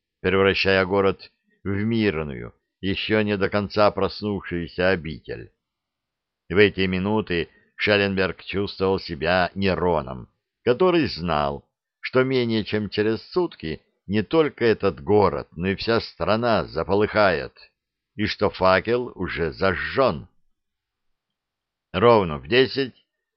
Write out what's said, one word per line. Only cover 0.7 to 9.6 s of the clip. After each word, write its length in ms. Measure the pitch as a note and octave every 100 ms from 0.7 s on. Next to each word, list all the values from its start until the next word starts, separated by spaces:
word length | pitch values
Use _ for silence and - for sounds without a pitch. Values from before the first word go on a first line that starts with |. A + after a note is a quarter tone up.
| F#2+ F#2
город 460 | G2 F#2+ F#2 - _ _ _
в 60 | F#2
мирную, 840 | G2+ G#2+ A#2 G#2 D#2+ D2+ B1 A1+ - _ _
еще 400 | F#2 F#2+ - G#2+
не 160 | G#2 G2+
до 120 | F#2+
конца 400 | G#2 G2 A2 G#2
проснувшуюся 1000 | G2 F#2+ - G#2 F#2+ - F2 E2 - F2+
обитель. 640 | F#2+ D#2 D2 - B1 B1 _ _ _ _ _ _ _ _ _ -
В 80 | F2+
эти 240 | G#2 F#2
минуты 680 | F#2+ F#2 G2 G#2+ F#2+ E2+ D#2 _ _ -
Шелленберг 680 | - G2+ G2+ F#2+ F#2 -
чувствовал 560 | - G2 G2+ - G#2+ F#2+
себя 520 | - D#2+ D#2 F#2 F2
Нероном, 720 | F#2+